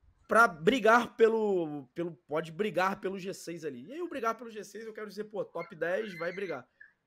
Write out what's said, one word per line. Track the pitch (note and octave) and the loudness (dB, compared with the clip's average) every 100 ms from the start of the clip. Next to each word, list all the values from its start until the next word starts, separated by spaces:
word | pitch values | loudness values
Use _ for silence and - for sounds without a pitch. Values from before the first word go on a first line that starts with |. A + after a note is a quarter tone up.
| _ _ - | _ _ 2
pra | G#3 A#3 | 6 6
brigar | D#3 E3 C4 G#3 A#3+ A#3 - | 4 2 4 6 6 4 4
pelo, | A3 A3+ G#3+ F#3 D#3+ D3 C3 - | 4 6 2 2 0 -6 -10 -8
pelo, | F3 D#3+ - | -8 -8 -6
pode | D3+ E3 | -4 -4
brigar | E3 G#3+ E3+ F#3 G3+ | -4 -2 2 0 0
pelo | F#3+ G3 | -4 -6
G | F#3 | -8
seis | - - E3+ D3+ | -10 -10 -8 -8
ali. | B2 D3+ | -8 -10
E | |
aí, | D4+ | -8
o | F4 | -6
brigar | D4 A3+ A3+ | -2 -2 -2
pelo | A#3 | -6
G | G#3+ | -14
seis, | F#3 G#3 A3+ | -14 -12 -12
eu | |
quero | G#3+ G#3 | -12 -10
dizer, | F#3+ G#3 | -10 -8
pô, | G3+ | -6
top | D3+ E3+ E3+ E3 | -6 -6 -8 -4
dez | E3 F#3 A3 E3+ | -2 -2 -4 -6
vai | E3+ | -6
brigar. | F#3 F#3+ C#3 - _ - _ | -4 -6 -6 -10 _ -20 _